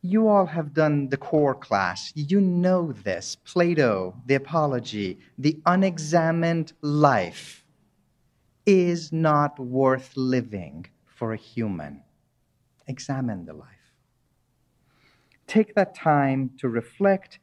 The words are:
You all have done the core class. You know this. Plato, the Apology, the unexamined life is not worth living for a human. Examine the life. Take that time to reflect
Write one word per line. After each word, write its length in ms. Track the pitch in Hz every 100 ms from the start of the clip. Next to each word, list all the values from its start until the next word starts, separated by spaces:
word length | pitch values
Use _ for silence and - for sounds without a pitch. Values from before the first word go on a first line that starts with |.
You 260 | 180 214 220
all 180 | 208 180
have 260 | 160 151
done 380 | 139 156 147 135
the 80 | 139
core 360 | - 156 143
class. 560 | 131 - 101 92 90 - 151
You 240 | 143 196
know 500 | 190 175 180 185 170
this. 460 | 113 104 87 - -
Plato, 840 | - 180 175 160 127 98 92 101
the 100 | 123
Apology, 880 | 135 139 160 147 127 110 107 98 - _ -
the 220 | 139 156 -
unexamined 1040 | 180 190 165 151 170 165 165 170 165 160 _
life 880 | 147 147 147 117 87 - - - _ _ _ _ _ _ _ _ _ _
is 480 | - 190 175 170 160
not 460 | 160 160 147 147 143
worth 580 | 127 127 135 131 131 -
living 680 | 131 127 110 104 80 76 87 _
for 300 | _ _ 117
a 20 | 110
human. 680 | - - 110 90 73 69 _ _ _ _ _ _ _ _ -
Examine 580 | 123 - 135 127 98
the 80 | 80
life. 420 | 78 67 _ _ _ _ _ _ _ _ _ _ _ _ _ _ _ _ _ -
Take 280 | 214 214
that 200 | - 190
time 560 | - 160 147 139 135 131 -
to 100 | 131
reflect 680 | 117 113 _ 196 190 - -